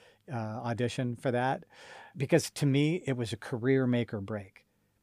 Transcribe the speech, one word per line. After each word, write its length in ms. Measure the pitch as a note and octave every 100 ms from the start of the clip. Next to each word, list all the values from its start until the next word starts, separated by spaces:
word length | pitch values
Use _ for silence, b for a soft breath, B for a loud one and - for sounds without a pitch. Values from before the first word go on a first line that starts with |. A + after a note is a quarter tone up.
| b b -
uh, 40 | A#2
audition 800 | A2 A2 A#2+ A#2 A#2+ - B2 A#2+
for 160 | C#3
that, 320 | A#2+ B2+ F3+ - B B B B -
because 360 | C3+ D#3+ -
to 160 | - C#3+
me, 340 | C3+ D3+ F3 -
it 100 | B2
was 160 | A2+
a 40 | A2+
career 500 | - A#2+ B2+ C3+ B2+
make 260 | B2 A#2
or 80 | G#2
break. 460 | G2 G#2+ G2 - _ _ _ _